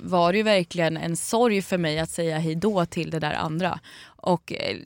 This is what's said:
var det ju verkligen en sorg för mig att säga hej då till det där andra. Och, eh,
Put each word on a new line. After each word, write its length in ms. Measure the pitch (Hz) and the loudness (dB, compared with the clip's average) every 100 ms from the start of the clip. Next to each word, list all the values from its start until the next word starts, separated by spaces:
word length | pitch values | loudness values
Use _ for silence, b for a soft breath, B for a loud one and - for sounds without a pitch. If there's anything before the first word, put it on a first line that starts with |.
var 300 | 170 180 170 | -2 2 4
det 40 | 196 | 4
ju 40 | |
verkligen 520 | 214 202 170 170 160 160 | 4 2 2 0 0 0
en 200 | 165 165 | -4 -4
sorg 460 | - 226 240 202 | -2 2 4 2
för 160 | 180 185 | 0 0
mig 200 | 160 151 | 0 0
att 120 | 165 | -2
säga 280 | - 165 156 | -2 -2 0
hej 160 | 165 | -2
då 320 | 165 214 196 170 | 0 0 2 0
till 240 | - 160 | -2 -4
det 80 | 160 | -4
där 140 | 151 | -4
andra. 460 | - 160 156 180 165 - B B | -2 -4 -2 -2 -4 -10 B B
Och, 460 | B - 175 - | B 0 0 -2
eh, 240 | - - 98 | -6 -6 -6